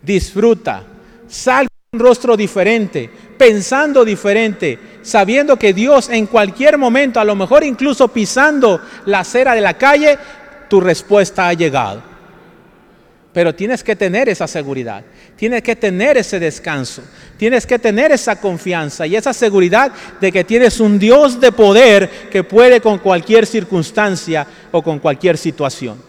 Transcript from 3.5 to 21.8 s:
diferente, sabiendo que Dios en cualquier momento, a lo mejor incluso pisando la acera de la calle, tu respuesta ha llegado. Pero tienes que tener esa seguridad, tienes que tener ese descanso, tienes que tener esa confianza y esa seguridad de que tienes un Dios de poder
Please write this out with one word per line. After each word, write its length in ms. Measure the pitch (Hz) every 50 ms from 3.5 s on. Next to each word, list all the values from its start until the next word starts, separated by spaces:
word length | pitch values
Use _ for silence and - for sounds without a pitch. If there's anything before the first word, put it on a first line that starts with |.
| 214 208 185 - 254 269 302 302 285 269 240
diferente, 760 | 220 208 - - 202 202 220 226 220 196 - - 156 123 107 - - - - -
sabiendo 560 | - - 220 196 185 226 269 285 302 277 226
que 140 | - 208 190
Dios 380 | 180 220 262 294 277 - -
en 160 | 240 226 214
cualquier 500 | 202 - 226 208 196 185 - 262 294 302
momento, 440 | 294 277 240 233 262 285 269 233 240
a 40 | 214
lo 100 | 208 208
mejor 300 | 202 190 175 240 294 302
incluso 440 | 294 254 - 254 285 269 - 262 226
pisando 720 | - 240 214 - - 247 277 302 302 285 254 226 190 160 - - - - -
la 140 | 196 202 196
acera 340 | 180 - - 240 262 269 240
de 60 | 226
la 140 | 208 190 170
calle, 440 | - 254 269 294 294 302 302 285 277 - - - - - - - - - -
tu 120 | - 190
respuesta 680 | 180 180 170 - - - 202 208 196 175 - - 190 175
ha 40 | 175
llegado. 480 | 165 170 156 131 139 120 101 98 110 123 - - - _ _ _ _ _ _ _ _ _ _ _ _ _ _ _ _ _ _ _ _ _ _ _
Pero 220 | 175 170 165 156
tienes 280 | - 190 214 254 220 -
que 140 | - 214
tener 320 | 185 202 185 175 214 269 247
esa 180 | 190 - 180
seguridad, 580 | 147 - 165 147 139 139 131 123 113 104 98 120 _ _ _ - _ _
tienes 260 | _ - 226 247 233 -
que 120 | - 226
tener 420 | 226 - 208 185 180 214 277 294
ese 220 | 254 208 - - 185
descanso, 640 | 170 156 147 - - 170 156 139 131 123 - - - - _ - - - -
tienes 300 | - 208 220 262 240 -
que 140 | - 254 240
tener 320 | - 233 202 214 277 311 294
esa 280 | 247 - 233 208 196
confianza 680 | - 202 180 165 - 185 180 170 156 147 - - 170
y 100 | 156 175
esa 160 | 220 214 277 247
seguridad 580 | - 247 220 202 196 185 175 175 220 269 277 - - - - - -
de 100 | 196 190
que 140 | 170 190 175
tienes 340 | - 220 240 254 226 - -
un 200 | 226 214 208 202
Dios 400 | 190 214 240 285 302 277 247 240
de 100 | 262 247
poder 580 | 208 - 220 202 196 220